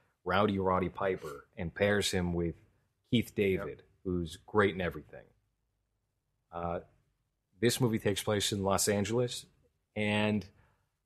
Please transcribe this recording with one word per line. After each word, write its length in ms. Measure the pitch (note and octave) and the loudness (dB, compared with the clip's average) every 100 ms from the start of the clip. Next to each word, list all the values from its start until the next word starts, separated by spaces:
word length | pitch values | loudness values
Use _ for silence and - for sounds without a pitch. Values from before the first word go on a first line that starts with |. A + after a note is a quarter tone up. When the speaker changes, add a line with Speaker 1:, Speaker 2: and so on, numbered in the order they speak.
| _ _ | _ _
Speaker 1:
Rowdy 340 | F2+ F2+ G#2 G2 | 0 2 2 2
Roddy 300 | F#2 F#2 F2+ | 2 2 0
Piper 560 | - G2 F#2 D#2 - - - | -2 -2 -4 -6 -14 -14 -10
and 160 | F2 | -6
pairs 360 | - G2+ G#2 F#2+ | 2 2 4 2
him 220 | F#2+ F2+ | 0 0
with 220 | E2+ E2+ - _ _ _ _ _ | 0 -2 -4 _ _ _ _ _
Keith 220 | A#2+ G#2 | -2 0
David, 440 | - G2+ F#2 D2 C2+ | 0 0 0 -4 -12
Speaker 2:
Yep. 40 | - _ | -18 _
Speaker 1:
who's 340 | F#2+ F2+ E2 - - | -4 -2 -4 -8 -2
great 280 | G#2+ G2+ | 4 4
in 60 | F#2 | 2
everything. 440 | F2 - - - - _ _ _ _ _ _ _ _ _ _ _ _ | -4 -6 -12 -20 -20 _ _ _ _ _ _ _ _ _ _ _ _
Uh, 280 | E2+ F2 E2+ - _ _ _ _ _ _ F#2 | -8 -6 -6 -10 _ _ _ _ _ _ 0
this 200 | A2+ - | 0 2
movie 180 | B2 G#2+ | 0 0
takes 240 | G#2 G2 | -2 -2
place 300 | - G#2 - | 0 0 0
in 100 | G#2+ | 0
Los 240 | G2 F#2+ - | 2 2 2
Angeles, 580 | G2+ G2+ A#2 B2 - - _ _ _ _ - | 0 0 0 -2 -6 -14 _ _ _ _ -4
and, 500 | G#2 G#2 G#2+ G#2 - - _ _ _ _ | 0 2 2 0 -4 -14 _ _ _ _